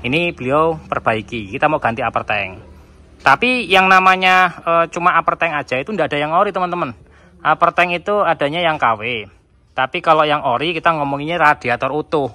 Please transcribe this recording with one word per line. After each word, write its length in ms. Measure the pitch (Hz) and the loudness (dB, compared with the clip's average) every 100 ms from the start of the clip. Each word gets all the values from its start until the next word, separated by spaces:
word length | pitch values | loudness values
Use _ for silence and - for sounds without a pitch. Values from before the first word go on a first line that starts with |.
ini 300 | 123 151 175 | -2 -2 -2
beliau 400 | - 127 143 165 | -4 -2 0 0
perbaiki. 760 | 160 - 131 - 113 98 120 98 | -2 -6 -4 -2 -4 -4 -10 -10
Kita 160 | 131 151 | -2 -2
mau 80 | 151 | 0
ganti 220 | 113 113 | -2 -2
upper 240 | 117 113 110 | -4 -4 -4
tank. 460 | 107 95 95 - - - - - - | -4 -4 -12 -20 -20 -20 -20 -20 -2
Tapi 480 | - 135 240 254 185 | 2 4 2 -2 2
yang 160 | 185 190 | 2 6
namanya, 680 | 185 185 185 185 185 180 - | 6 6 4 4 4 2 0
eh, 260 | - 165 165 | 0 0 0
cuma 240 | - 175 | 0 0
upper 240 | 170 170 165 | 2 0 -2
tank 160 | 170 | -2
aja 240 | 147 139 131 | -4 -4 -4
itu 160 | 147 | -4
ndak 160 | 208 151 | -4 -2
ada 80 | 147 | -2
yang 160 | 147 | -2
ori, 160 | 165 208 | 0 0
teman-teman. 420 | 190 180 175 147 117 - - - _ | 0 -4 -4 -6 -8 -20 -20 -20 _
Upper 300 | 147 156 170 | -2 2 2
tank 220 | 170 175 | 2 0
itu 260 | 175 165 208 | 0 -2 0
adanya 400 | 170 156 143 160 | 0 0 -2 0
yang 160 | 170 156 | -2 0
K 80 | 127 110 | 0 0
W. 260 | 113 117 98 _ _ _ _ | -4 -8 -10 _ _ _ _
Tapi 320 | - 131 180 | -6 -4 -2
kalau 240 | 170 156 151 | 0 2 2
yang 160 | 147 | 0
ori 320 | 143 123 156 | 0 -2 -2
kita 160 | 165 160 | -2 -2
ngomonginnya 460 | 160 143 139 147 170 | -2 -2 -4 -6 0
radiator 560 | 151 147 123 120 131 | 2 2 -2 -2 -2
utuh. 340 | 151 151 160 131 | -4 -2 -2 -2